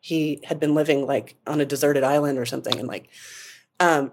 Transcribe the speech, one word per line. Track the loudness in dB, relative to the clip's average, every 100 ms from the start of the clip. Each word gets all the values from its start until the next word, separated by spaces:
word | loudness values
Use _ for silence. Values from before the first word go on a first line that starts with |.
He | -4 -2 -2 -4
had | -6 -2
been | 0
living, | 2 2 2 2
like, | -2 -4 -14 -6
on | -2
a |
deserted | -2 0 2 2
island | 2 2 0 -2
or |
something. | -4 -6 -6 -6
And, | -6
like, | -10 -14 -20 -20 -20 -20 -20 _ 2
um, | 4 4 0